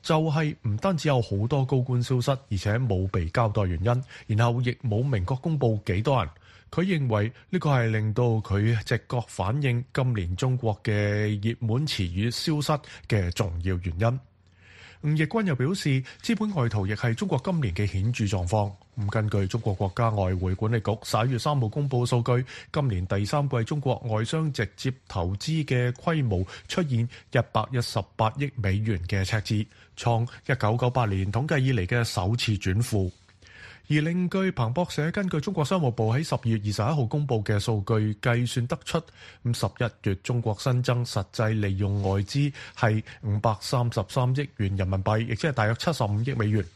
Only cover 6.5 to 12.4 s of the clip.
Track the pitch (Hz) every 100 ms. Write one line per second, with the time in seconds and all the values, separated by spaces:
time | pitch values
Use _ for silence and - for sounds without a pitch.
6.5 | - - - 185 170 131 107 107 - -
7.5 | 185 151 135 113 110 110 107 123 110 -
8.5 | 101 107 117 - 113 - 123 107 - 92
9.5 | 135 139 120 127 - 127 113 87 90 131
10.5 | 127 117 101 - 104 104 104 107 104 110
11.5 | 113 117 117 151 - 90 87 113 117